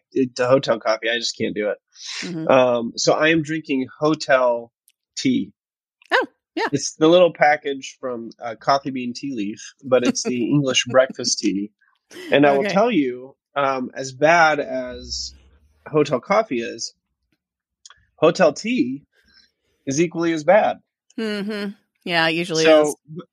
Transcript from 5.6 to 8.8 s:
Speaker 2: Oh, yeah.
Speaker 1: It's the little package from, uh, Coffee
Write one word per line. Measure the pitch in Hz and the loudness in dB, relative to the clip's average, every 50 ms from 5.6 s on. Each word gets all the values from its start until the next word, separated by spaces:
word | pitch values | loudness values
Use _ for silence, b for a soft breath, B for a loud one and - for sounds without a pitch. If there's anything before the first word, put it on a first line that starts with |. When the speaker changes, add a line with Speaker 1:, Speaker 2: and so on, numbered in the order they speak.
| _ _ _ _ _ _ _ _ _ - | _ _ _ _ _ _ _ _ _ -2
Speaker 2:
Oh, | - 508 359 - _ _ _ _ - | -2 -2 -2 -4 _ _ _ _ -6
yeah. | 339 427 - | -6 -4 -4
Speaker 1:
It's | 143 135 - - - | -4 -4 -6 -8 -2
the | - 156 160 | 2 4 6
little | 170 180 180 165 | 6 6 6 4
package | - - 160 147 151 147 - 143 139 135 135 - - _ | 2 2 2 2 2 2 -2 -6 -8 -8 -10 -16 -14 _
from, | - 127 123 117 117 110 - - | -10 -10 -8 -10 -10 -14 -14 -12
uh, | - 120 113 | -12 -12 -12
Coffee | 104 - 143 139 139 | -4 0 0 0 0